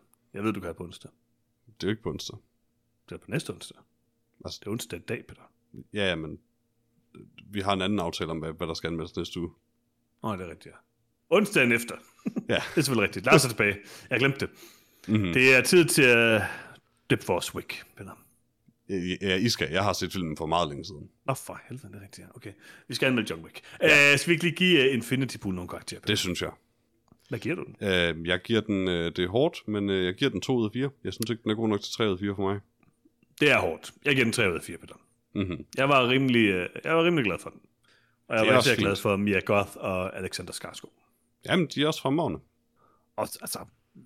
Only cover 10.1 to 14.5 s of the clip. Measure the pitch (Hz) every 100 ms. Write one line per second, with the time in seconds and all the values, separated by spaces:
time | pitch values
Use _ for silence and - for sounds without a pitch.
10.1 | _ 113 95 90 78 82 - _ _ _
11.1 | _ _ 180 214 160 123 117 117 92 -
12.1 | _ - - - 101 - - 143 117 98
13.1 | 98 101 156 135 110 104 98 - - -
14.1 | 117 135 135 101